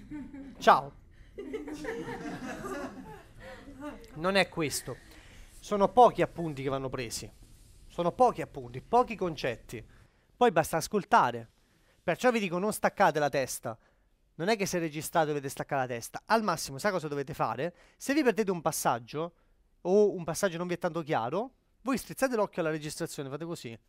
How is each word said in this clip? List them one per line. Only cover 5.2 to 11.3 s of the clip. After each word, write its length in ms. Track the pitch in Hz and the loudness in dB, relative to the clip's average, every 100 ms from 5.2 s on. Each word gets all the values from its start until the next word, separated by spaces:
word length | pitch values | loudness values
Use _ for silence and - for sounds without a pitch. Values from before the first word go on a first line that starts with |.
| - - - - | -20 -20 -20 -20
Sono 280 | - 208 196 | -4 2 4
pochi 340 | 247 226 175 | 10 8 8
appunti 400 | 160 - 170 139 | 0 0 -6 -4
che 60 | 135 | -4
vanno 200 | 135 135 | -4 -4
presi. 420 | 131 113 - 107 - - - - - - | -6 -6 -8 -12 -18 -20 -20 -20 -20 -12
Sono 260 | - 175 | -2 -2
pochi 300 | 165 247 160 | 4 4 4
appunti, 380 | 139 147 120 127 | -8 -10 -12 -12
pochi 320 | - 233 247 | 2 2 2
concetti. 720 | 208 185 151 139 110 - 113 - - - _ _ _ | -2 -4 -2 -4 -4 -8 -14 -14 -20 -20 _ _ _
Poi 140 | 247 | 4
basta 280 | 170 139 165 | 4 2 -2
ascoltare. 720 | - 208 - 220 135 | -2 -4 4 4 4